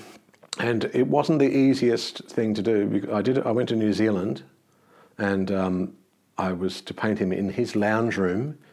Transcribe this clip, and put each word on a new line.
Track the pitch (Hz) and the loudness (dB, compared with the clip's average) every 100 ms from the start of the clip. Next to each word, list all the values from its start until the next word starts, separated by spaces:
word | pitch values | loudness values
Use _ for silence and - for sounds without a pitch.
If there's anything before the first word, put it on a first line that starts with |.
| - - _ _ - - | -12 -20 _ _ -16 -4
and | 117 117 110 | -2 0 0
it | 123 131 | 0 2
wasn't | 143 147 156 | 2 2 2
the | 139 | 4
easiest | 139 135 131 120 117 - - - | 4 4 4 2 2 -2 -10 -8
thing | - 110 | -2 0
to | 107 | 0
do. | 104 107 101 | 0 2 2
Bec-, | 98 98 | 0 -2
I | 104 | -2
did, | 104 131 123 | 0 0 0
I | |
went | 113 117 | 0 0
to | 113 | 0
New | 107 | 2
Zealand | 95 110 98 98 - - _ _ _ _ - - - | 2 2 2 -2 -4 -10 _ _ _ _ -20 -20 -6
and, | 101 98 95 | -2 0 0
um, | 95 92 92 90 - _ _ _ - | 0 0 0 -4 -8 _ _ _ -6
I | 92 | -4
was | 87 92 - | -2 -4 -6
to | - | -12
paint | - 110 101 | -6 -2 0
him | 95 | 0
in | 92 98 | 0 -2
his | 92 123 107 | -2 -2 0
lounge | 104 110 117 101 | 0 2 0 0
room | 92 95 139 147 - | 0 0 -4 -8 -18